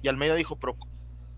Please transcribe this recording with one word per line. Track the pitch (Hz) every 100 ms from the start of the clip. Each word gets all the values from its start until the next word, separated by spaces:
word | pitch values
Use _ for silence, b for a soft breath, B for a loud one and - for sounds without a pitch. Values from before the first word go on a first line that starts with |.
Y | 139
Almeida | 135 147 165
dijo, | 151 156
"Pero", | 127 120 - - - - -